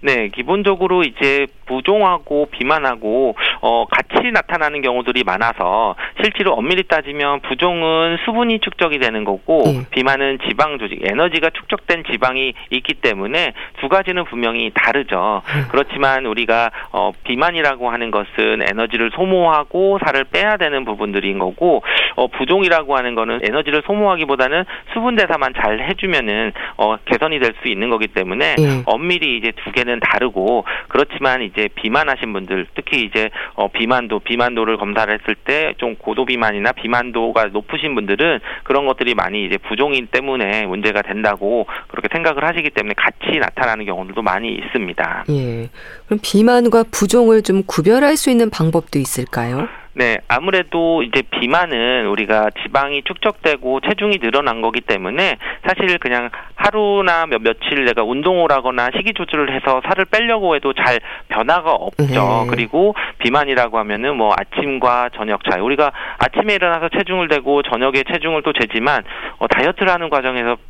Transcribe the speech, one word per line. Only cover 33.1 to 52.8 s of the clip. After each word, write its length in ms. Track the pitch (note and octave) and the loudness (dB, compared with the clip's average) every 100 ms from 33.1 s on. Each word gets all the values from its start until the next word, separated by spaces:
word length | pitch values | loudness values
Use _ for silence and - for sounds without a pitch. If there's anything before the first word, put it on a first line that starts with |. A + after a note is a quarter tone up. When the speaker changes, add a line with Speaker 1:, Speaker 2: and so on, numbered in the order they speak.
| A2+ A2 - - | -2 -2 -4 -12
Speaker 1:
어, 140 | - G2+ | -2 -2
비만도, 520 | - A2+ B2+ A#2 G#2+ | 0 0 0 0 -4
비만도를 560 | - A#2+ A#2+ A#2 A2 A2 | -2 0 0 2 0 0
검사를 360 | G#2 G#2 G#2+ | -2 0 0
했을 220 | G#2+ - | -2 -2
때 380 | G#2 - C#3+ D#3 - | -6 -2 -2 -2 -4
좀 180 | A#2+ A2 | -6 -6
고도 280 | - A2 | -6 -4
비만이나 480 | B2+ B2+ A2+ G#2 G#2 | -2 0 0 0 -2
비만도가 760 | B2+ A2+ A#2+ B2 A#2 A2+ A#2 G#2+ | -2 -2 -2 0 -2 0 2 0
높으신 480 | G2+ G#2 D#3+ D#3 | -2 -4 -6 -2
분들은 460 | B2+ G#2 G2+ D#3+ C3+ - - | -2 -2 0 2 0 -4 -12
그런 220 | - C3+ C#3+ | 0 0 2
것들이 280 | B2+ A#2+ | 0 0
많이 300 | A2+ F2+ G#2 | 0 0 -2
이제 120 | F#2+ F#2+ | -2 -4
부종인 480 | - A2 C#3+ C3+ A#2+ | -4 -2 0 0 -2
때문에 600 | B2 C3+ C3 G2+ G#2+ G#2 | -2 0 -2 0 0 -2
문제가 360 | F#2+ G#2 G#2 | -2 0 0
된다고 640 | G2+ G2+ A2 G2+ G2+ A#2 G#2 - - | -2 -2 0 0 0 -2 -2 -8 -12
그렇게 200 | - G#2 | -6 -4
생각을 320 | E3 E3 C#3 | 0 0 0
하시기 260 | D3+ E3+ D3+ | 0 0 -2
때문에 240 | - G#2 | -2 -2
같이 440 | G2+ - - - D#3+ | 0 -2 -2 -4 -2
나타나는 480 | G#2+ - B2 A2 G#2 | -2 0 -2 0 -4
경우들도 340 | F2+ F#2+ G2 | -6 -6 -2
많이 320 | G#2+ F#2 A2+ | 0 0 -2
있습니다. 720 | G#2 - B2+ F#2+ E2+ E2 F2+ - | -6 -4 -4 -4 -2 -4 -4 -2
Speaker 2:
예. 380 | C#3+ B2+ A#2 A#2 - - - - | -2 -2 -6 -8 -14 -20 -20 -6
그럼 140 | G#3+ | -4
비만과 640 | - G3 A3 B3 A#3+ A#3 A3+ | 0 4 6 6 6 4 2
부종을 500 | - G3+ B3 A#3 A3 | 0 2 6 6 6
좀 200 | G#3+ F#3+ F#3+ | 4 0 0
구별할 500 | - D#3+ A#3+ C#4+ D4+ | 0 4 6 4 2
수 140 | - | 4
있는 200 | B3 A3+ | 4 4
방법도 480 | - D#3+ E3 D#3+ C#3+ | 2 2 2 0 -2
있을까요? 680 | C3 - B2+ - A#2 B2+ A3 - - | -2 -4 -4 -4 -4 -4 -6 -8 -18
Speaker 1:
네, 220 | - B2 A2 - | -2 0 0 0
아무래도 760 | A#2+ F3 F#3+ F3 E3+ E3 E3 | 0 2 0 0 0 2 2
이제 200 | A#2+ C3+ | 2 -2
비만은 840 | B2+ - B2 D#3+ F3 B2+ A#2+ B2+ G#2+ | -2 -4 0 2 2 0 0 0 0
우리가 440 | G2+ G#2 G#2+ G#2+ - | -2 2 2 2 -2
지방이 400 | A2 B2+ | -4 -2